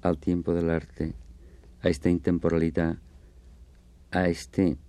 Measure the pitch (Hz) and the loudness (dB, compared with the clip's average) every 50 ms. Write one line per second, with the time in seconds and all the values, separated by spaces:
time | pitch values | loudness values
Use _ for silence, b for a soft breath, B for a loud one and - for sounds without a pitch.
0 | - 87 87 78 - - 90 87 82 - 87 85 85 82 82 82 80 - - - | 0 0 -2 0 0 -2 -2 0 0 -2 -2 0 0 0 0 -2 -4 -6 -8 -6
1 | 82 80 - - - - b b b b b b b b b - - 90 82 71 | -6 -6 -6 -10 -16 -20 b b b b b b b b b -2 0 0 0 2
2 | - 90 90 85 - - 90 85 - 85 82 82 80 82 76 85 82 82 85 - | 2 0 0 2 2 0 0 2 2 0 2 2 0 0 0 0 -2 -2 -2 -6
3 | - b b b b b b b b b b b - - - - - - - - | -10 b b b b b b b b b b b -20 -20 -20 -20 -20 -20 -20 -20
4 | - - - 92 92 90 85 - - - - - 98 85 67 64 - | -20 -4 -2 0 2 2 0 -2 -6 -6 0 2 2 2 2 -2 -8